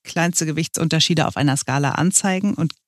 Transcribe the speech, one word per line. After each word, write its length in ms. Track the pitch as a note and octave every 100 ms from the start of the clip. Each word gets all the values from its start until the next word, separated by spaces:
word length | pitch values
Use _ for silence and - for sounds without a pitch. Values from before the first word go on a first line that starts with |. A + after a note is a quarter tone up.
kleinste 440 | - - F3 - D#3+
Gewichtsunterschiede 800 | D3+ E3 - E3 D#3+ - D#3+ -
auf 80 | -
einer 200 | C#3+ C3
Skala 340 | - C3+ C#3+
anzeigen 640 | - E3+ - G3+ F#3 G3+
und 180 | - E3+ -